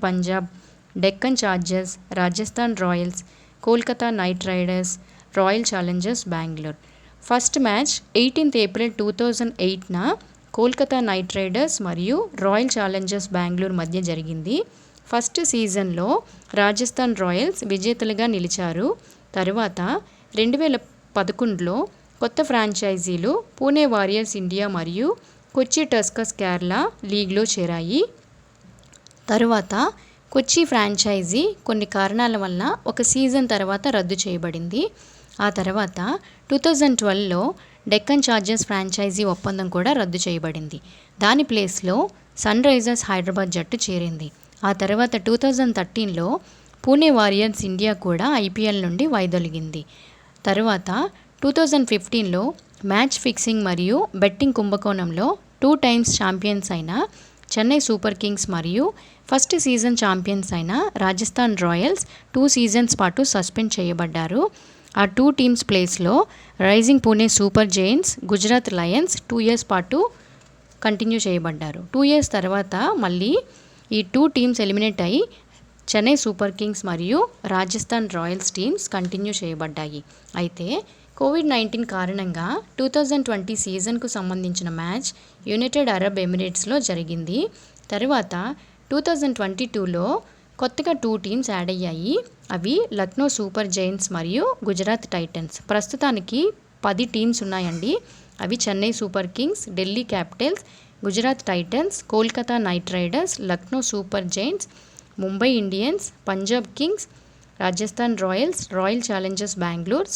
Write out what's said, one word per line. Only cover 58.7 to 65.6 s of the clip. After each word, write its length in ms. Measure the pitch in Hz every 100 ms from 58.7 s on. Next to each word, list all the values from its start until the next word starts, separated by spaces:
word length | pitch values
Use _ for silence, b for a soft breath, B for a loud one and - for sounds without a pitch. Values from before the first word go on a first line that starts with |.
| 196 349 B B B -
ఫస్ట్ 240 | 262 - 349 269
సీజన్ 340 | 240 240 233
ఛాంపియన్స్ 480 | 208 185 185 196 190 175
అయిన 160 | 165 240 403 -
రాజస్థాన్ 500 | 190 190 220 - 240 196 175
రాయల్స్ 380 | 170 247 381 - B B
టూ 80 | 254 277 254
సీజన్స్ 400 | 233 226 233 -
పాటు 220 | 185 180 269
సస్పెండ్ 380 | 196 180 - 220 -
చేయబడ్డారు. 640 | 175 170 170 160 160 214 415 B B B B -
ఆ 20 | 202 196
టూ 80 | 277 277
టీమ్స్ 240 | 247 240